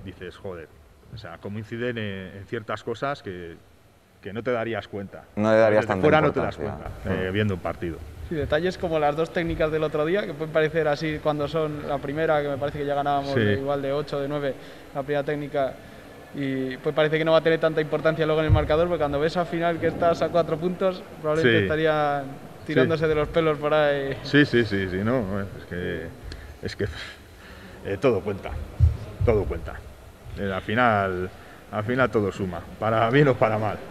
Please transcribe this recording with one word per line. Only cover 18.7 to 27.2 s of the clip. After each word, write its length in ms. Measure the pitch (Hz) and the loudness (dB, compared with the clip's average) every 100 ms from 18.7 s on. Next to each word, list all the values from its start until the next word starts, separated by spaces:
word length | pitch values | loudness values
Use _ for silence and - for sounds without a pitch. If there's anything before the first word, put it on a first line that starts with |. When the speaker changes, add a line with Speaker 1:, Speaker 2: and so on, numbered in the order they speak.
| 151 175 | 4 4
Speaker 3:
porque 120 | 170 | 2
cuando 200 | 147 143 | 0 2
ves 160 | 156 180 | 0 0
al 80 | 170 | -2
final 340 | 170 170 170 | 0 0 2
que 80 | 165 | 0
estás 340 | 147 170 170 | 2 2 4
a 80 | 165 | 2
cuatro 280 | 165 160 156 | 2 2 0
puntos, 460 | 175 180 190 185 - - | -2 0 0 -2 -10 -8
probablemente 380 | 156 151 160 113 | -2 2 4 4
Speaker 1:
Sí. 40 | 196 | 4
Speaker 3:
estarían 580 | 156 160 156 147 143 135 143 - - - | 2 2 2 2 0 -4 -12 -16 -16 -2
tirándose 380 | 151 131 160 160 | 2 4 2 2
Speaker 1:
Sí. 40 | |
Speaker 3:
de 60 | 151 | 2
los 120 | 147 | 2
pelos 280 | 170 160 147 | 2 2 2
por 160 | 147 | 2
ahí. 440 | 156 147 143 135 131 | 4 4 2 -2 -6
Speaker 1:
Sí, 220 | 139 139 143 | 2 6 6
sí, 200 | 120 110 | 6 4
sí, 240 | 98 95 | 0 -2
sí, 80 | 92 | -2
no, 380 | 104 131 101 101 | 0 0 -2 -4
es 240 | 98 85 - | -6 -10 -10
que, 380 | 87 90 87 82 - - - - - | -6 -6 -6 -8 -12 -14 -14 -14 -12
es 140 | - - | -10 -4
que, 100 | 101 - - - | -6 -6 -12 -16